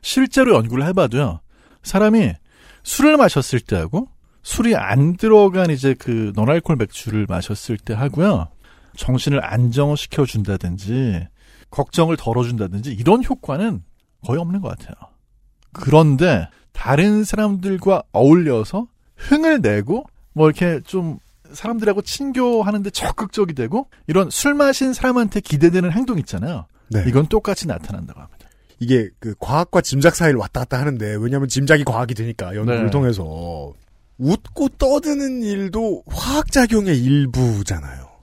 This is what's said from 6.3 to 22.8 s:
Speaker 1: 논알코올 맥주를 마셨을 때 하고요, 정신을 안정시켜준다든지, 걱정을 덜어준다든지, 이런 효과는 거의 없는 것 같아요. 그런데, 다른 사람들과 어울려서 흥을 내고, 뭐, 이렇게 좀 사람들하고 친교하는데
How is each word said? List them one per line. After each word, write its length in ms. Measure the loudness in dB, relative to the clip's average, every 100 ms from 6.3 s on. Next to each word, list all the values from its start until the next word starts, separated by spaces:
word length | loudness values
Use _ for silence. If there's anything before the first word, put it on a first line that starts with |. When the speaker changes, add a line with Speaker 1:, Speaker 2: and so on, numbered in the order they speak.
| 0
Speaker 1:
논알코올 400 | 0 0 0 -2
맥주를 480 | -2 -6 -4 -4 -2
마셨을 480 | -4 -6 -10 -6 -8
때 160 | -6
하고요, 560 | -4 -4 0 2 2 -4 -12 _ _ _ -8
정신을 420 | -2 0 0 -2 -2 0 0 0 0 -2 -4 -4
안정시켜준다든지, 1080 | -2 -2 -4 -4 -6 -8 -6 -2 -2 -4 -8 _ _ _ _
걱정을 480 | -8 -4 0 0 0
덜어준다든지, 760 | -2 -2 -2 -4 -4 -6 -8
이런 320 | -2 2 2
효과는 580 | 2 -6 -6 -4 -4 -6 -10 _ _ _ -6
거의 140 | -4
없는 200 | -4 -6
것 160 | -6 -12
같아요. 180 | -16 -20 -20 _ _ _ _ _ _
그런데, 720 | -6 4 6 6 4 2 2 -2 _ _
다른 500 | -10 0 2 4 2
사람들과 800 | 0 -2 -2 -2 -4 -2 2 0 0
어울려서 760 | 2 6 6 6 0 -2 -6 -8 _ _ _
흥을 460 | 0 2 4 2
내고, 440 | 2 0 -2 -4 -6 _ _
뭐, 160 | 2 2
이렇게 320 | 4 -2 -2 -6
좀 340 | -6 -6 -10 _ _ _
사람들하고 480 | -10 -6 -2 0 -2
친교하는데 880 | -4 -8 -4 -2 0 0 0 -2